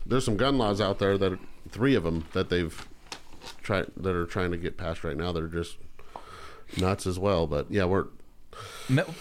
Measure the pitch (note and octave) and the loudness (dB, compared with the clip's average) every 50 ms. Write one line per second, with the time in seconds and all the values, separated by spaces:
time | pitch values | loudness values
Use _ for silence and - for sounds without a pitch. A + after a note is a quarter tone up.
0 | - - A#2 C3 - A#2+ G#2 F#2+ A#2+ - C#3 B2+ A2 G#2 G2+ G2 G#2 F#2+ G2 - | 0 2 2 2 4 2 4 4 4 4 6 4 4 4 4 4 4 2 4 4
1 | G2+ G2 G2 F#2+ G2 F#2 F#2 - - - - - - - - G2 A#2+ C#3 C3 G2+ | 4 4 6 6 4 2 2 -2 -6 -12 -12 -14 -14 -10 -2 2 4 6 6 6
2 | D#2+ E2+ E2+ E2 D2+ - - F#2 F#2 - F2+ F2+ E2+ D#2 - - - - - - | 4 2 0 0 -2 -2 0 -2 2 2 2 2 2 0 -2 -8 -12 -12 -14 -16
3 | - - - - - - - - - - - - - - G2+ F#2+ - - - - | -14 -14 -14 -14 -12 -14 -14 -14 -14 -14 -12 -8 -2 0 0 0 0 -2 -6 -4
4 | F2+ F#2+ F2+ E2+ E2+ E2+ - G2+ F#2 F2 F2 E2+ F2 - - - F2+ E2 E2 - | -2 0 0 0 0 0 0 0 0 0 0 -2 -2 -4 -4 -2 -4 -4 -4 -2
5 | - E2 C#2+ D2+ E2+ F2+ F2 E2 D#2+ D#2+ E2 E2+ E2+ - - - - - - - | -4 -4 -2 -2 -2 0 0 -2 -2 -2 -2 -4 -4 -4 -8 -10 -10 -10 -10 -12
6 | - - - - - - - - - - - - - - - F2 F2+ F#2 G2+ - | -12 -12 -12 -14 -14 -14 -14 -14 -14 -14 -14 -14 -14 -6 -2 0 2 2 2 2
7 | - F#2+ F2+ F#2 F#2+ G2+ F#2+ E2 E2 D#2 D2+ C#2+ C#2+ - G#2+ G2+ F#2 F2 F#2+ F#2 | 0 -2 -2 0 2 2 4 4 2 2 0 -2 0 0 2 2 4 4 4 2
8 | C#2+ - - - - - - - - - - - - - - - - - C3 D3+ | 2 -2 -8 -14 -18 -18 -18 -18 -18 -16 -14 -14 -12 -12 -12 -10 0 2 2 2
9 | F#3 - E3+ - | 2 0 -4 0